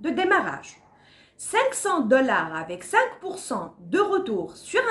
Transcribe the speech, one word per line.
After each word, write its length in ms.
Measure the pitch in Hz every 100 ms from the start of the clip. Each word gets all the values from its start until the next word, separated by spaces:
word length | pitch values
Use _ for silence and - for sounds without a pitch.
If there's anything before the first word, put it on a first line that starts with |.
de 80 | 320
démarrage. 720 | 269 370 392 175 139 - - _ _ - - _ -
Cinq 360 | - 427 523
cents 280 | - 403 349
dollars 520 | 220 262 254 190 160 160
avec 280 | 165 175
cinq 360 | - 427 508 -
pour 180 | 370 381
cent 360 | - 208 170 -
de 200 | 175 185
retour 580 | 403 392 370 202 - -
sur 240 | - 427 480